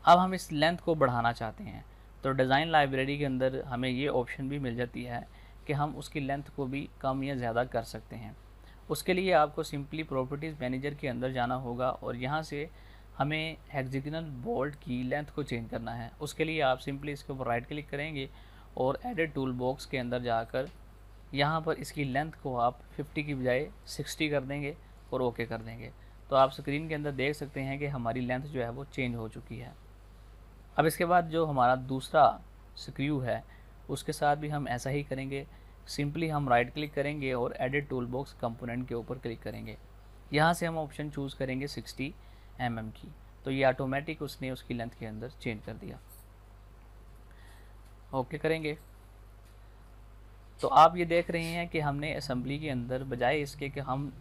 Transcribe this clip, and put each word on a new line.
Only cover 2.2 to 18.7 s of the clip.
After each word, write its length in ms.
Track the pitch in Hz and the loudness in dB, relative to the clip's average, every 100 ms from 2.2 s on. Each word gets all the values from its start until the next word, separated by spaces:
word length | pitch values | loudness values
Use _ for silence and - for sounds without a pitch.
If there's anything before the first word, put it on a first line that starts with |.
तो 80 | 135 | 0
डिज़ाइन 380 | 131 131 135 165 | 4 6 6 6
लाइब्रेरी 480 | 156 139 135 135 143 | 6 6 2 0 0
के 80 | |
अंदर 360 | 139 127 131 131 | 0 2 2 0
हमें 260 | 139 120 127 | -4 -2 0
ये 180 | 127 143 | 0 2
ऑप्शन 420 | 127 120 - 135 | 0 0 -4 -4
भी 100 | 143 | -2
मिल 160 | 131 | -4
जाती 280 | 117 123 123 | -2 -4 -4
है 240 | 123 120 151 - - - - | -6 -8 -8 -18 -20 -14 -2
कि 60 | |
हम 220 | 143 151 | 0 0
उसकी 240 | 143 - 156 | -2 -6 -4
लेंथ 240 | 135 139 147 | -2 -4 -4
को 100 | - | -4
भी 240 | 131 139 - - | -2 -2 -6 -4
कम 220 | 135 135 | -2 0
या 120 | 135 | -2
ज़्यादा 280 | 135 120 117 | -2 0 0
कर 180 | 131 117 | 0 -2
सकते 320 | 117 110 - | -4 -12 -12
हैं। 200 | 113 107 - - - - - - | -12 -12 -14 -20 -20 -20 -20 -6
उसके 240 | 156 - | -2 2
लिए 180 | 180 190 | 2 6
आपको 300 | 165 151 156 | 6 6 2
simply 440 | 151 147 139 156 156 | -4 -6 -6 -6 -2
प्रॉपर्टीज 500 | 135 131 143 160 151 | -2 -2 -4 -6 -4
मैनेजर 320 | 127 131 143 | -4 -2 -4
के 140 | 147 143 | -4 -4
अंदर 240 | 120 127 | -2 -2
जाना 240 | 131 123 | 0 0
होगा 340 | 127 127 120 127 | 0 -4 0 0
और 260 | - 123 | 0 -6
यहाँ 260 | 120 127 156 | -4 -2 -2
से 260 | 160 143 160 - - - - - | -2 -6 -8 -12 -20 -20 -18 -2
हमें 400 | 143 156 160 151 - | 0 0 -2 -6 -6
hexagonal 480 | 143 131 135 143 160 160 127 | -4 -2 -4 -4 -6 -6 -8
बोल्ट 320 | 208 233 143 | -4 0 -2
की 260 | 147 - 123 | -4 -4 -2
लेंथ 220 | 127 147 | 0 -2
को 180 | 147 - | -2 -6
चेंज 260 | 135 120 110 | -4 -4 -4
करना 220 | 123 110 | -6 -6
है। 200 | 120 117 - | -6 -8 -8
उसके 220 | 147 - | -10 -2
लिए 180 | 160 160 | 0 4
आप 180 | 135 127 | 2 2
simply 300 | - 139 147 | -2 -4 -6
इसके 240 | 143 - | -8 -8
ऊपर 140 | 135 123 | -4 0
राइट 200 | 120 123 | 0 -2
क्लिक 220 | 151 147 | -8 -6
करेंगे 400 | 143 151 147 135 - - - - | -6 -4 -6 -8 -12 -20 -20 -12